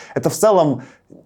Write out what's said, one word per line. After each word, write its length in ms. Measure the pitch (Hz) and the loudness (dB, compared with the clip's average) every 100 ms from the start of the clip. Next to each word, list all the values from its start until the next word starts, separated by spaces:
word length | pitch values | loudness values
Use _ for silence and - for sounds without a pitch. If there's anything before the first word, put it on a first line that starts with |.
| - | -10
это 160 | 135 165 | -6 -4
в 40 | - | 0
целом 480 | 214 190 151 127 - - _ - | 2 4 2 -2 -8 -20 _ -20